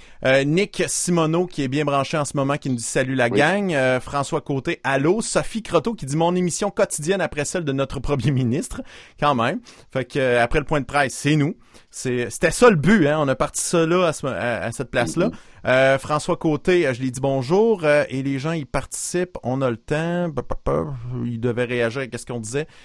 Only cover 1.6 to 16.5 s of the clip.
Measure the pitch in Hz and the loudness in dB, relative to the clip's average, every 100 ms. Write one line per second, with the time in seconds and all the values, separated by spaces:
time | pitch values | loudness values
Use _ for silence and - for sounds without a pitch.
1.6 | 135 139 147 139 135 160 139 151 135 147 | -2 -2 0 0 0 -2 -2 -2 -2 -2
2.6 | 143 123 113 156 131 131 120 135 151 202 | -2 -4 -2 -2 0 0 2 4 2 2
3.6 | 196 147 131 127 - 143 135 156 - 139 | 0 2 2 0 -2 -4 -2 -4 -2 -4
4.6 | 170 170 131 139 147 220 - 180 139 220 | -4 -4 0 2 2 2 0 -2 -2 -6
5.6 | - 165 233 220 135 151 170 180 180 - | -2 0 0 -6 -4 0 0 2 0 -2
6.6 | 208 - 196 - 151 196 165 151 143 185 | -2 0 -2 -2 -2 0 -2 -4 -4 -4
7.6 | 151 135 135 139 120 143 147 131 123 135 | -2 -2 -2 -4 -2 0 2 2 0 -2
8.6 | 233 - - - - - 147 127 120 220 | -4 -10 -14 -16 -18 -2 0 2 0 -2
9.6 | - - - 135 123 143 131 120 120 156 | -8 -20 -8 -6 -4 0 2 4 4 0
10.6 | 139 156 127 143 135 - 143 151 143 - | 0 -2 0 0 0 0 2 2 2 -2
11.6 | _ - _ - 131 123 117 - 165 - | _ -20 _ -8 -4 -2 -4 -2 0 6
12.6 | 240 175 143 220 143 156 139 131 143 - | 6 6 6 6 4 2 0 0 -2 -4
13.6 | - 175 160 180 175 143 139 95 117 110 | 0 2 4 4 2 0 -4 -4 -2 -2
14.6 | 101 113 123 131 113 165 180 - - - | -4 -6 -4 -2 0 0 -2 -2 -16 -8
15.6 | - 131 135 135 - 151 - 165 165 | 2 4 4 2 0 -4 -2 -2 0